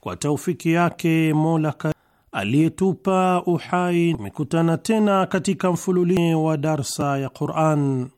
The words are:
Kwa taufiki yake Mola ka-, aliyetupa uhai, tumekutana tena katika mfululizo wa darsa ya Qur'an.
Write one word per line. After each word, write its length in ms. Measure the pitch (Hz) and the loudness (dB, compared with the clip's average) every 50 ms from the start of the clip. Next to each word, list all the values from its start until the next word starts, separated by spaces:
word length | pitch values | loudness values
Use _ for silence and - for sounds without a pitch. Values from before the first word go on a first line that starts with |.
Kwa 160 | _ 104 90 | _ -10 -10
taufiki 560 | 85 - 147 151 135 - - 175 - - 165 165 | -6 -4 -2 -2 -2 -2 -4 -6 -4 -2 0 0
yake 640 | 170 175 170 - - - 170 160 160 160 160 156 | 2 2 0 -2 -2 -2 0 2 2 2 2 2
Mola 380 | 156 156 160 165 160 156 156 151 | 2 2 2 2 0 0 -2 -4
ka-, 220 | - - 156 156 _ _ _ _ _ _ _ - | -4 -4 -4 -4 _ _ _ _ _ _ _ -8
aliyetupa 1080 | - 98 101 120 143 156 165 160 - 190 190 175 - - - 190 185 185 185 180 180 - | -6 -4 0 2 2 2 2 0 0 -2 -2 -2 -2 -2 0 0 2 2 2 0 0 0
uhai, 680 | - 175 156 - - - 180 180 180 175 170 170 170 165 | 0 -2 -2 -2 -2 -2 -2 0 0 0 2 2 2 0
tumekutana 640 | - 101 98 - - 151 - - 165 165 165 165 160 | -2 -6 -10 -6 -8 -6 -2 0 2 2 2 2 0
tena 480 | - - 226 220 214 208 196 190 190 | 0 0 0 2 2 2 2 2 0
katika 460 | 180 - 190 - - 190 139 - 185 175 | 0 -2 -2 0 0 -2 0 0 0 0
mfululizo 720 | 170 - - 185 180 180 170 185 185 170 170 160 160 156 | 0 -2 0 0 2 2 2 2 2 2 2 2 2 2
wa 120 | 160 156 | 0 0
darsa 640 | 151 139 156 156 151 139 - - - 151 143 139 139 | 0 0 -2 -2 -2 -4 -6 -4 -4 -2 -2 -2 -2
ya 100 | 139 131 | -4 -6
Qur'an. 800 | - - 151 143 - 156 160 156 156 151 143 139 139 131 123 127 _ | -6 -6 -6 -4 -2 0 2 2 2 2 2 0 0 -2 -4 -6 _